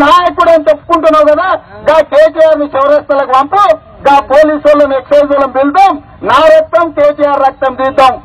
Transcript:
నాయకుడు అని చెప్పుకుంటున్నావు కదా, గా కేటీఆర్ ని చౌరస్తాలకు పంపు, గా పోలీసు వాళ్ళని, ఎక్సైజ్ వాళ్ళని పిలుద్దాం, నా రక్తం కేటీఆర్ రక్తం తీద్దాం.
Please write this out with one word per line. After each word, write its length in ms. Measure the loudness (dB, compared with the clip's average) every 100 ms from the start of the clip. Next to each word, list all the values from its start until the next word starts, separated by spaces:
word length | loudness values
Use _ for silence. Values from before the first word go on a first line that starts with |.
నాయకుడు 480 | 2 2 0 -2 0
అని 120 | 0 0
చెప్పుకుంటున్నావు 560 | -4 -2 -2 0 2 2
కదా, 180 | 0 -2 -6 -8 -8 -2
గా 100 | 0 0
కేటీఆర్ 480 | 2 0 2 0 0
ని 60 | -4 -4
చౌరస్తాలకు 560 | 0 -2 -2 -4 0 -2
పంపు, 280 | 0 0 0 -2 -6 -6 0
గా 80 | 0 0
పోలీసు 340 | 0 2 0 0
వాళ్ళని, 280 | 2 0 -2
ఎక్సైజ్ 300 | -2 0 0
వాళ్ళని 220 | -2 -2 -2
పిలుద్దాం, 360 | -2 2 0 0 -10 -12 -2
నా 100 | 2 4
రక్తం 320 | 2 2 -2 -2 -2
కేటీఆర్ 460 | -2 0 -2 0 -2
రక్తం 280 | -2 -6 -4
తీద్దాం. 320 | -6 0 0 0